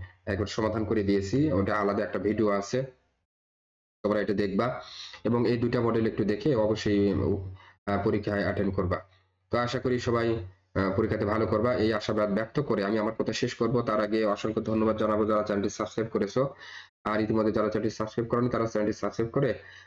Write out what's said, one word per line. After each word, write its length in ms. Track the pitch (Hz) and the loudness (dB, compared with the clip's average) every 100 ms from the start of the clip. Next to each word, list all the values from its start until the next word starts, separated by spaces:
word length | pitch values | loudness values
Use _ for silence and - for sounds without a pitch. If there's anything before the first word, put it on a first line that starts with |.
| 92 - - | -10 -14 -6
একবার 200 | 98 101 | -2 -2
সমাধান 400 | - 107 110 104 | -2 -2 0 0
করে 180 | 110 | 0
দিয়েছি, 480 | 98 98 98 135 156 | 2 2 2 0 2
ওটা 220 | 98 98 107 | 2 0 0
আলাদা 280 | 101 101 | 0 0
একটা 160 | 101 104 | -2 -2
ভিডিও 280 | 101 107 107 | -2 2 2
আছে, 340 | 101 98 123 135 - _ _ _ _ _ _ _ _ _ _ | 2 0 -4 -4 -10 _ _ _ _ _ _ _ _ _ _
তোমরা 180 | 104 104 | 0 0
এটা 120 | 101 | 0
দেখবা 480 | 101 101 95 123 123 - - - - | 0 0 0 -2 -4 -10 -18 -18 -6
এবং 240 | 107 120 117 | -2 2 2
এই 100 | 120 | 2
দুইটা 240 | 120 123 | 2 2
মডেল 260 | 117 113 110 | 2 2 0
একটু 160 | - | 0
দেখে 320 | 104 104 156 120 | -2 0 0 2
অবশ্যই, 580 | 107 110 110 101 101 | 2 0 2 4 4
আহ, 880 | 92 69 98 - - - - - 98 | 2 0 -2 -4 -14 -20 -14 -4 0
পরীক্ষায় 400 | 110 107 104 101 | 0 0 0 -2
অ্যাটেন্ড 320 | 92 - 98 90 | 0 0 -2 -2
করবা। 260 | 92 85 - _ _ _ - | -2 -2 -6 _ _ _ -4
তো 60 | 120 | -2
আশা 220 | 120 127 | -2 -2
করি 200 | 127 123 | -2 -2
সবাই, 280 | 123 117 117 113 90 - _ 95 | 0 0 2 -2 -6 -16 _ -2
আহ, 160 | 95 104 | 0 2
পরীক্ষাতে 280 | 107 104 104 | 2 2 0
ভালো 220 | 110 110 | 0 2
করবা, 280 | 107 120 98 | 2 2 2
এই 180 | 110 | 2
আশাবাদ 360 | 107 - 107 104 98 | 0 0 0 2 0
ব্যক্ত 240 | 113 - | -2 -2
করে 240 | 139 104 | 0 0
আমি 140 | 98 110 | 2 2
আমার 140 | 107 - | 0 -2
কথা 160 | 110 | -2
শেষ 220 | 110 123 - | -2 -2 0
করব। 260 | 117 123 | 0 2
তার 180 | 117 107 | 2 0
আগে 240 | 104 110 107 | 2 2 2
অসংখ্য 360 | 104 110 110 | 0 -2 -2
ধন্যবাদ 360 | 110 110 110 107 | 0 2 2 2
জানাবো 280 | 107 107 107 | 2 2 2
যারা 180 | 107 | 2
চ্যানেলটি 260 | 104 101 104 | 2 0 0
সাবস্ক্রাইব 400 | - 107 - 110 | -2 -6 -4 -2
করেছো, 460 | 107 101 127 139 - - - - _ | 0 0 0 0 -2 -18 -18 -20 _
আর 180 | 107 107 | -4 0
ইতিমধ্যে 300 | 107 110 107 | 2 2 2
যারা 180 | 110 104 | 2 0
চ্যানেলটি 260 | 110 110 - | 0 -2 -4
সাবস্ক্রাইব 340 | 110 - 117 | -6 -4 -2
করেনি 200 | 120 123 | 0 0
তারা 180 | 117 113 | 0 0
চ্যানেলটি 320 | 107 110 107 | 0 0 -2
সাবস্ক্রাইব 320 | 101 - 113 | -6 -4 -2
করে 220 | 139 139 101 - - | 0 0 -2 -8 -20